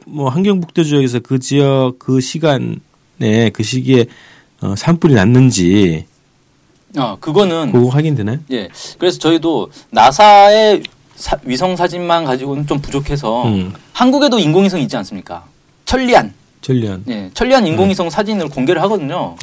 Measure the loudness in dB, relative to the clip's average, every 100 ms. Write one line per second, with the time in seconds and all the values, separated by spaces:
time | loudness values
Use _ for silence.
0 | -6 -6 -4 0 0 -2 -2 -2 0 2
1 | 0 -2 -4 -6 -2 0 2 2 0 -4
2 | -2 -2 -2 -2 0 0 -4 -10 -14 _
3 | _ _ 0 2 0 -2 -6 -4 2 2
4 | 2 -6 -20 -20 _ _ -8 -4 -2 0
5 | 2 4 4 4 4 2 2 4 2 0
6 | -8 _ _ _ _ _ _ _ _ -6
7 | -6 -6 -2 0 2 0 0 2 2 2
8 | 0 -2 -4 -6 -6 -8 -8 -14 -20 -4
9 | -4 0 0 0 0 -4 -6 -12 _ 2
10 | 4 6 8 8 8 6 4 2 -2 -18
11 | _ -16 -8 -8 -6 -4 -4 -2 -4 -4
12 | -2 -2 -2 -6 -6 -8 -4 -6 -4 -6
13 | -4 -4 -4 -2 -2 -2 -4 -10 -18 -2
14 | 0 2 2 2 2 2 2 0 -4 -6
15 | -10 -14 -14 -16 -18 _ _ _ -6 -4
16 | 2 2 0 -8 _ _ -4 -2 -2 -6
17 | -8 -10 -10 -6 0 2 2 0 0 0
18 | -4 -4 -4 -4 -4 -4 -2 0 0 -2
19 | -4 -6 -8 -8